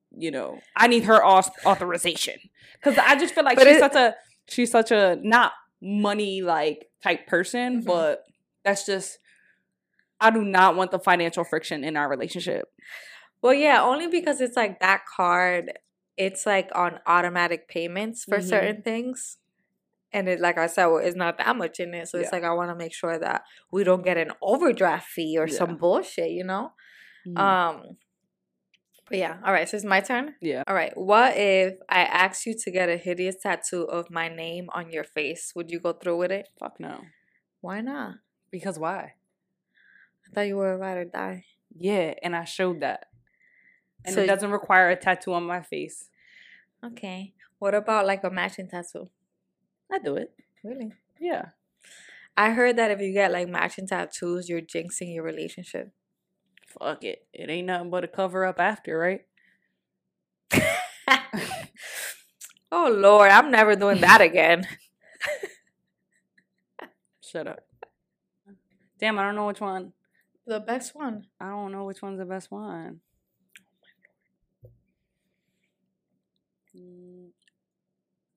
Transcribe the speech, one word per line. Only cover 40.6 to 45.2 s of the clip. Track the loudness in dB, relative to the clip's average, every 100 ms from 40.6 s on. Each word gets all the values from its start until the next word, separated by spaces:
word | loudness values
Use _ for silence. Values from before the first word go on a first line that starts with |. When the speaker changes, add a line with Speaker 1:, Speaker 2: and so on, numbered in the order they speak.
| -4
Speaker 2:
a | -4
ride | -8 -10
or | -10
die. | -10 -10 -12 -18 _ _ -8
Speaker 1:
Yeah, | -2 -2 -2 -6
and | -8 -8
I | -8
showed | -4 -4 -2
that. | -6 -8 -12 _ _ _ _ _ _ _ _ _ -6
And | -2
Speaker 2:
So |
Speaker 1:
it | 0
doesn't | 0 -2
require | -4 2 4 4
a | 2
tattoo | 0 -2